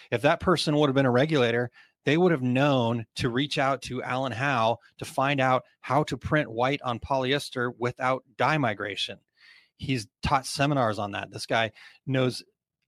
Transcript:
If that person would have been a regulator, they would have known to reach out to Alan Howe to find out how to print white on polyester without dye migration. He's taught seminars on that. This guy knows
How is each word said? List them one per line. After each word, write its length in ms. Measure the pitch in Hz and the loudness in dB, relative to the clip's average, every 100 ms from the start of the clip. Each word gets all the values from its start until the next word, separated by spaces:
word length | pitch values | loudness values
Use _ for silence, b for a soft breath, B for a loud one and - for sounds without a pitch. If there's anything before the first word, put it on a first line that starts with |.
| B | B
If 100 | 120 | 0
that 160 | 143 165 | 2 2
person 380 | - 160 - 147 | 2 0 2 2
would 120 | 147 | 2
have 60 | |
been 120 | 131 131 | 4 4
a 40 | |
regulator, 600 | 123 156 151 120 117 123 - b b | 4 2 2 2 0 -2 -8 b b
they 120 | - 156 | 0 4
would 140 | 180 | 4
have 120 | 151 | 2
known 600 | 127 123 147 135 117 117 113 - | 2 2 4 4 2 -2 -6 -6
to 140 | 131 | -4
reach 280 | 120 143 - | -2 -2 0
out 240 | 135 135 | 0 -2
to 200 | - 123 | -6 -8
Alan 280 | - 127 135 | -6 -4 -4
Howe 480 | 113 139 127 113 120 b b | -4 -2 2 2 0 b b
to 60 | |
find 360 | - - 135 143 | -8 -2 0 2
out 240 | 131 127 - b | 2 2 -2 b
how 240 | - 135 | -2 0
to 120 | 156 135 | 0 -4
print 320 | - 151 143 | -2 0 0
white 320 | 113 127 143 | -2 -2 -2
on 180 | 127 117 | -4 -6
polyester 720 | - 135 127 139 - 131 123 98 | -4 -2 0 -2 -4 -6 -6 -4
without 440 | 123 - 127 131 - - | -6 -2 -2 -4 -6 -2
dye 200 | 127 156 | 0 2
migration. 600 | 123 101 104 98 - 98 _ b b b b b | 0 -2 -6 -6 -8 -10 _ b b b b b
He's 280 | - 127 107 _ | -4 -4 -6 _
taught 240 | - 139 131 | 0 0 0
seminars 540 | - 139 143 113 104 | -2 0 2 0 0
on 120 | 101 | -4
that. 200 | 98 101 | -6 -10
This 140 | 107 - | -10 -2
guy 260 | 120 110 - B B - | 0 0 -4 B B -4
knows 380 | 131 127 117 - _ _ _ | 0 0 -2 -10 _ _ _